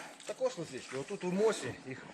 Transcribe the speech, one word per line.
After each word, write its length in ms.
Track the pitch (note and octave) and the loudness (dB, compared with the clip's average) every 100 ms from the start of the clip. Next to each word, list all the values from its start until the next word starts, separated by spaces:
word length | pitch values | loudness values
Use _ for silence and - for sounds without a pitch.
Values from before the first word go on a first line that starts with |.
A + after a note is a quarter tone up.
| - - - - | 12 -12 -8 0
Також 220 | B3+ - | 0 0
лисички. 380 | D#3 B2 - C3 | -4 -6 -4 -4
Отут 280 | C3+ G3+ | -2 -2
у 80 | F3+ | 2
мосі 420 | F#3 A3 G3 B2 G#2 C3 | 6 6 6 0 -4 -6
їх 100 | C3 - | -8 -8